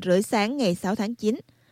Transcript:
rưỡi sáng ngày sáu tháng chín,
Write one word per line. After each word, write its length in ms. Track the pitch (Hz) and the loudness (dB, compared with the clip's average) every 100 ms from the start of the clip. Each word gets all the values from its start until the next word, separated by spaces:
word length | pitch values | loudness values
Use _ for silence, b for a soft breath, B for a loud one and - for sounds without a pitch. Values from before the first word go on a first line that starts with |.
| 185 | 4
rưỡi 160 | 180 | 2
sáng 360 | 214 226 208 285 | 2 0 0 0
ngày 180 | 214 175 | 0 0
sáu 200 | 180 214 | -2 -2
tháng 200 | 208 240 | -4 -2
chín, 240 | 214 262 - b b | -2 -2 -6 b b